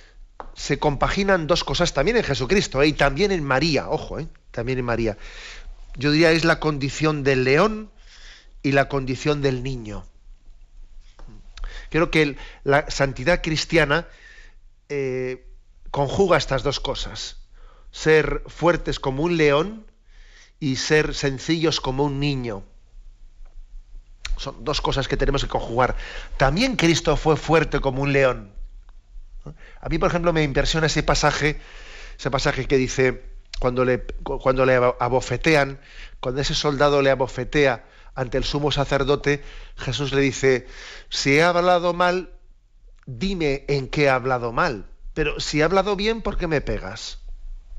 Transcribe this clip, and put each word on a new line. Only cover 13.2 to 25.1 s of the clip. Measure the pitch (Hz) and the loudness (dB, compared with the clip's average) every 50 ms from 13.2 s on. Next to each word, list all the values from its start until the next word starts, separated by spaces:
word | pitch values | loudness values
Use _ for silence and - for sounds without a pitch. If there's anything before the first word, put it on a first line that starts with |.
| 127 170 180 175 | 0 2 2 2
cristiana, | - 165 160 - - - 156 165 151 139 147 165 170 - - - - - - - - - - - - - - _ _ - | 0 -2 -2 -2 -2 0 2 2 4 4 2 0 0 -4 -12 -20 -20 -20 -20 -20 -20 -20 -20 -20 -20 -20 -20 _ _ -8
eh, | 147 139 135 131 127 131 127 127 127 127 - - - - - - - - - - | -6 -4 -4 -4 -4 -4 -4 -6 -8 -10 -14 -18 -20 -20 -20 -20 -20 -18 -14 -6
conjuga | - 139 143 131 127 139 202 175 180 143 | -2 -2 -2 0 2 2 4 6 4 4
estas | - - 135 127 | 2 2 -2 -2
dos | - 143 131 - | -2 -2 -4 -4
cosas. | - 139 123 - - 104 104 104 - - - - - - - - - - - - - - | -4 -6 -6 -6 -6 -8 -10 -10 -12 -12 -14 -16 -18 -18 -20 -20 -20 -20 -20 -20 -20 -20
Ser | - - - 156 156 151 143 160 139 147 - | -12 -2 2 4 6 6 4 2 -2 -4 -6
fuertes | - - - 156 175 165 156 - - 135 - | -10 -6 0 2 2 2 2 0 -4 -6 -4
como | - 139 131 139 160 | -4 -4 -2 0 0
un | 175 175 160 | 0 2 4
león | 156 147 139 147 175 202 220 220 - - - _ _ - - - - - - - - - _ - | 4 4 4 4 2 0 -4 -10 -16 -20 -20 _ _ -20 -20 -20 -20 -20 -20 -20 -20 -20 _ -6
y | 156 135 131 | -4 -2 -2
ser | 123 - - 156 151 151 147 139 | -2 0 2 4 4 4 2 -2
sencillos | - - 139 135 120 - - 160 170 165 160 - - | -2 -2 -2 -2 -2 -2 -2 0 2 2 2 0 0
como | - 135 131 135 147 | -2 -2 -2 0 0
un | 147 139 139 | 0 0 0
niño. | 143 147 139 127 123 117 101 98 - - - - - - - - - - - - - - - - - - - - - - - - - - - - - - - - - - - - | 0 0 0 -2 -4 -4 -6 -8 -10 -14 -18 -20 -20 -20 -20 -20 -18 -20 -20 -20 -20 -20 -20 -18 -18 -18 -16 -16 -16 -16 -16 -16 -16 -16 -18 -18 -18 -18 -18 -12 -6 -6 -4 -4
Son | - 135 - - 113 | -4 -6 -10 -6 -4
dos | 151 143 - | -4 -2 -2
cosas | - 156 120 135 127 | -2 -2 0 -2 -2
que | - | -2